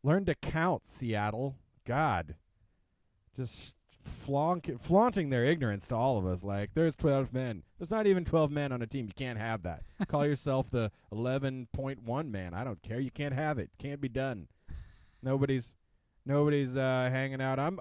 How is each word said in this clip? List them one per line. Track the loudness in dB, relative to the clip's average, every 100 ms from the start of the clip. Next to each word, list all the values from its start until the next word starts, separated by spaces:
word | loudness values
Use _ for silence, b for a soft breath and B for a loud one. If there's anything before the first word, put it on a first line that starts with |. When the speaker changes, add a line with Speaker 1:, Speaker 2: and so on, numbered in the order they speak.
Speaker 1:
Learn | 6 4
to | 4
count, | 0 -2 0 2 0 -4
Seattle. | -6 -2 0 0 -2 -4 -6 _ _
God. | -2 2 2 2 -2 -12 _ _ _ _ _ _ _ _ _
Just | -8 -8 -8 -18 -20 _ _
flaunt, | -16 -12 -2 0 2 0 -4 -8
flaunting | 4 6 6 2 0
their | 4
ignorance | 4 4 0 -2 -2
to |
all | 0 2 2
of |
us. | 0 -2
Like, | -2 -4 -2
"There's | 2 0
twelve | 2 2 2 0
men." | -2 -4 -6 -12 -14
There's | -4
not | 2 4
even | 4
twelve | 4 2 2
men | 0 -2
on | -2
a | -4
team. | -4 -6
You |
can't | -6 -6 -4
have | -2 -2
that. | -4 -8 -12 -6
Speaker 2:
<laughs> | -2
Speaker 1:
Call | 2
yourself | 2 2 0 0 0
the | 0 -2 b b
eleven | -4 -2 0 -2 -6 -8
point | -6 -6 -6
one | -4 -4 -4
man. | -6 -6
I | -6
don't | -6 -8
care. | -6 -4
You | -4
can't | -4 -4
have | -2 -2 -2
it. | -6 -10
Can't | -10 -6
be | -4
done. | -2 -2 -4 -12 B B B B B B B
Nobody's, | -2 2 2 0 -4 _ _ _ _ _
nobody's, | 0 4 6 4 2 0
uh, | 2 2 2
hanging | 0 -2 -2
out. | 0 0
"I'm, | 0 -4